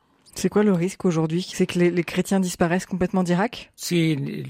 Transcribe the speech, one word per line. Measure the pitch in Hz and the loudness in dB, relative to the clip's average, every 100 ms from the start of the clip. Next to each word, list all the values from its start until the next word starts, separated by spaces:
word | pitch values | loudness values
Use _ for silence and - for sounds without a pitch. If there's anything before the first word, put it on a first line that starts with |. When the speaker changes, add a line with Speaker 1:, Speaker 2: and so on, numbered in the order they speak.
| _ _ _ | _ _ _
Speaker 1:
C'est | - 185 | -4 0
quoi | 202 | 2
le | 214 | 4
risque | 175 185 - | 2 0 -2
aujourd'hui ? | 185 160 160 170 | 0 0 0 -2
C'est | - - 185 | -4 -2 -2
que | 175 | 2
les, | 175 | 2
les | 175 | 2
chrétiens | 170 180 - 196 | -2 -4 0 0
disparaissent | 180 - 170 180 - | 0 0 0 0 -2
complètement | 180 180 185 | -2 0 0
d'Irak ? | 175 175 - - - - | 2 0 0 -4 -18 -12
Speaker 2:
S'il | - 175 160 143 143 151 | -2 0 2 0 -4 -8